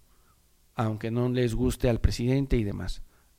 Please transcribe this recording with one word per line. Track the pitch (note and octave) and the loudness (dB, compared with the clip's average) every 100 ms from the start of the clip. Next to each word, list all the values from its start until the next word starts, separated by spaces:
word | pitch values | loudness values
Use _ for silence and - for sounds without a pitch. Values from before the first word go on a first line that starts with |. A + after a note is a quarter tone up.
| _ _ _ _ _ _ _ - | _ _ _ _ _ _ _ -4
aunque | A2 G#2+ A2+ | -4 -2 -4
no | A#2 B2 | -2 0
les | B2 B2 | 0 0
guste | A2 B2+ - C3 | 2 0 0 0
al | A2+ | 2
presidente | - - A#2+ C3+ C3+ B2 | 2 2 2 2 2 2
y | |
demás. | G2+ G2 F#2 - - _ _ | 0 -4 -6 -8 -10 _ _